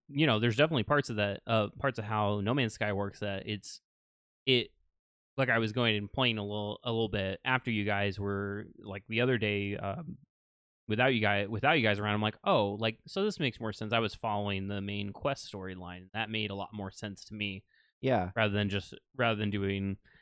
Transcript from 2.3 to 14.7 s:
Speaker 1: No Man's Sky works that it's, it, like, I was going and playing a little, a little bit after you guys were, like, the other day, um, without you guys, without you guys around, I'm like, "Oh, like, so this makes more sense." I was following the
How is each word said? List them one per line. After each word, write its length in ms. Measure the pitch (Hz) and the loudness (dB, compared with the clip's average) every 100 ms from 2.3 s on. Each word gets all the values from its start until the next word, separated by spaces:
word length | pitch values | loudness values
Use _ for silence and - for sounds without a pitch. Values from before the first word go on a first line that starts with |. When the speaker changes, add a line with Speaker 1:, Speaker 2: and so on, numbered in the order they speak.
| 104 | 2
Speaker 1:
No 120 | 101 | 2
Man's 200 | 139 117 | 2 0
Sky 180 | - 107 | 0 -2
works 280 | 98 101 - | -2 -2 -4
that 280 | 104 98 - | -6 -4 -4
it's, 320 | 104 - - _ _ _ _ _ _ | -6 -8 -16 _ _ _ _ _ _
it, 260 | - 127 - _ _ _ _ _ _ - | 2 2 2 _ _ _ _ _ _ -2
like, 100 | 127 | 2
I 100 | 117 | 2
was 140 | 110 | 2
going 240 | 113 117 107 | 2 2 2
and 160 | 101 | 0
playing 240 | - 127 110 | 0 2 2
a 40 | |
little, 360 | 101 104 104 107 | -2 -4 -4 -4
a 60 | 123 | -2
little 180 | 113 113 | 0 0
bit 320 | 104 95 95 | 0 -2 -4
after 260 | 127 127 127 | 0 0 0
you 140 | 110 | -2
guys 340 | 101 101 101 98 | 0 2 0 -2
were, 480 | 101 98 101 101 92 - | -4 -2 -4 -6 -10 -14
like, 280 | - 98 - | -14 -12 -4
the 140 | 110 | 0
other 160 | 127 123 | 2 2
day, 380 | 104 101 101 101 | 2 0 -2 -4
um, 420 | 101 98 156 - _ _ _ _ _ _ - | -4 -6 -8 -14 _ _ _ _ _ _ -4
without 200 | 107 127 | 2 4
you 60 | 123 | 4
guys, 280 | 104 101 101 | 4 2 0
without 240 | 110 135 | 0 2
you 100 | 160 | 4
guys 160 | 110 104 | 4 2
around, 160 | 104 | 2
I'm 60 | 104 | 2
like, 160 | 107 - | 0 -2
"Oh, 300 | - 165 101 | 0 2 2
like, 260 | 104 113 113 - | 0 -4 -4 -8
so 180 | - | -2
this 160 | 208 - | -2 0
makes 180 | 143 - | -2 -2
more 140 | 113 | -6
sense." 200 | 101 107 | -6 -2
I 60 | 117 | 0
was 160 | 110 | 0
following 540 | - 113 104 101 98 | -2 -2 0 0 -2
the 120 | 95 | -2